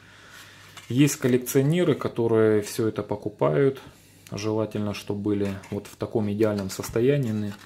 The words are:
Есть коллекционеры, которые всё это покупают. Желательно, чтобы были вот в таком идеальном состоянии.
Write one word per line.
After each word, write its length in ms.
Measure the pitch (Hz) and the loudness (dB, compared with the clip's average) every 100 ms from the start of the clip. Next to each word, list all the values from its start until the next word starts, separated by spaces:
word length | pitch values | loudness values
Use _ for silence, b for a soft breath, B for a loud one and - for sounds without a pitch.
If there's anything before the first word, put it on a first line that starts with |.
| B B B B B B B B B | B B B B B B B B B
Есть 280 | 120 143 - | 2 4 4
коллекционеры, 800 | 123 123 123 139 135 175 165 123 | 2 2 2 2 2 2 2 0
которые 680 | - - 117 113 110 107 | -2 -2 2 4 4 4
всё 240 | 104 - 110 | 0 -2 -2
это 160 | 107 | -2
покупают. 800 | 98 104 104 - 139 143 135 135 B B B B B | -6 -6 -6 0 2 4 2 0 B B B B B
Желательно, 640 | 104 107 110 110 107 104 | -6 -2 -2 -2 -2 -4
чтобы 260 | 101 - 104 | -6 -6 -4
были 340 | 104 101 98 95 - | -2 0 -2 -4 -8
вот 160 | 101 - | -8 -8
в 80 | - | -10
таком 340 | 107 120 104 | -6 -2 -2
идеальном 400 | 104 110 104 95 | 2 2 0 -4
состоянии. 800 | - - 117 123 143 120 107 104 101 | -8 -4 0 2 2 0 -2 -4 -10